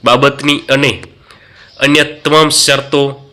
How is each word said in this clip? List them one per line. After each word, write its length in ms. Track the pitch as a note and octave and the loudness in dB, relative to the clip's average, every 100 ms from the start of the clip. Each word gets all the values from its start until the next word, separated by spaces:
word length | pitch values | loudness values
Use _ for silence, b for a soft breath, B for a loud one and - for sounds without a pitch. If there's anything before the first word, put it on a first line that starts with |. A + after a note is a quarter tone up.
બાબતની 560 | A#2 B2 C#3 C#3 D3 C#3+ - | 2 2 2 0 -4 -4 -2
અને 340 | C3+ C#3 G2 - _ b b b b b - | -2 0 -4 -12 _ b b b b b -4
અન્ય 240 | C#3 D3 | 0 2
તમામ 440 | D3 - D3 D#3 D#3 | 0 -4 0 2 2
શરતો 760 | C3+ - C#3 C3+ D3 C#3 C3+ - | 0 0 -2 -2 -2 -2 -6 -18